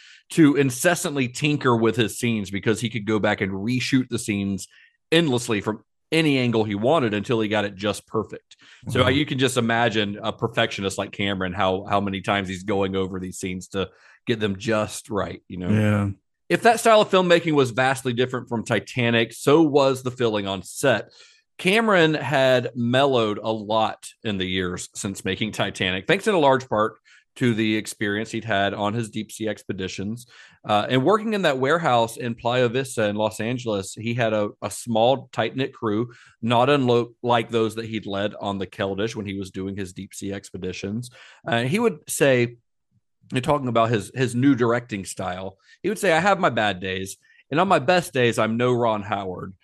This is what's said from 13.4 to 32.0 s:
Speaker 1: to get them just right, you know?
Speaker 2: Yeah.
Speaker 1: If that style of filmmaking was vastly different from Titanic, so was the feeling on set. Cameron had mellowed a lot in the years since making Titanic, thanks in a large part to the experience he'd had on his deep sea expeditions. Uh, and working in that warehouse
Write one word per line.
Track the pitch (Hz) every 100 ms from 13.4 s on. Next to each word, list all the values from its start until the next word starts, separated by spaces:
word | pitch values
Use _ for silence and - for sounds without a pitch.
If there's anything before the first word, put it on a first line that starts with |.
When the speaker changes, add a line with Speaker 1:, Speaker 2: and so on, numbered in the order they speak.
| 95 92 -
Speaker 1:
to | 98 92 _ _ _
get | - 110
them | 107 95
just | 107 107 107 - -
right, | 104 95 92 -
you | 92
know? | 90
Speaker 2:
Yeah. | 107 107 104 101 101 _ _ -
Speaker 1:
If | 175
that | 226 226
style | 233 214
of | 208
filmmaking | 190 180 170 165
was | 147 127
vastly | 107 131 131 131
different | 120 127 127 117
from | 117
Titanic, | - 107 - 127 117 117 113
so | - - 151
was | 160 139 135 123
the | 127
feeling | 123 117 107 98
on | 95
set. | - - 139 107 - - - _ _ -
Cameron | 180 214 226 190 160
had | 151 127 143 131 127 120 123
mellowed | 117 127 143 127 110 104
a | 110
lot | 110 101 110 107 - - -
in | 113 98
the | 92
years | 92 90 87 -
since | - 104 98
making | - 95 107
Titanic, | - 101 95 92 92 95
thanks | 190 220
in |
a | 190
large | 139 131 123
part | 107 110 - _ - _ -
to | 127
the | 107 110
experience | 107 - - 104 101 113
he'd | 113
had | 113 98 98
on | 98 104
his | 113 107
deep | 107 104
sea | - 107
expeditions. | 104 - 95 92 - 98 117 - - - _
Uh, | - 104 113
and | 127
working | 135 214 214
in | 208
that | 170 135
warehouse | 131 170 165 120